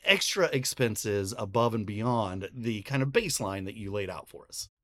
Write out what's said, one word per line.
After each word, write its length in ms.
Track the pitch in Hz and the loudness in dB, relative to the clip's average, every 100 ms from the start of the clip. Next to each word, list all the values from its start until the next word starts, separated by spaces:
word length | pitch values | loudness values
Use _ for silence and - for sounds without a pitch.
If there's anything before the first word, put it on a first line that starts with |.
extra 440 | - 190 - - 165 | 2 4 4 2 2
expenses 840 | 139 131 - 120 107 110 101 98 117 | 2 -2 2 0 2 0 0 0 -4
above 380 | 104 117 117 113 | 0 2 4 2
and 100 | 101 | -2
beyond 640 | 104 117 120 101 92 98 | -2 0 2 0 -2 -8
the 300 | 131 117 107 | -4 -4 -4
kind 220 | - 135 | -2 0
of 60 | 135 | 2
baseline 540 | 233 208 - 104 98 95 | 2 0 -2 -2 -2 -6
that 100 | 113 | -6
you 160 | 98 | -4
laid 180 | 101 95 | -2 -4
out 180 | 82 - | -6 -12
for 180 | - - | -18 -14
us? 200 | - - _ | -12 -12 _